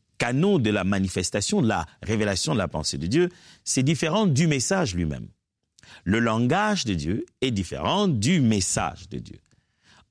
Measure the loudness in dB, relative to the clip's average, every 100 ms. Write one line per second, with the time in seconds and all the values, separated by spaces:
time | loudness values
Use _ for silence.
0 | _ -4 -2 2 2 4 2 2 2 0
1 | 0 -2 -2 -2 0 0 2 0 -4 _
2 | -4 0 0 0 -2 -2 -2 -4 -4 -4
3 | -2 0 0 -2 -20 -14 -4 0 0 0
4 | 0 2 2 4 2 2 0 0 0 -2
5 | -4 -4 -12 _ _ _ _ _ -20 -8
6 | -2 0 2 2 2 2 0 -2 -2 -2
7 | -2 -4 -6 _ -2 -2 -4 -4 -2 0
8 | 2 2 2 4 4 2 0 -2 -4 -6
9 | -12 -12 -12 -20 _ _ _ _ _ -20
10 | _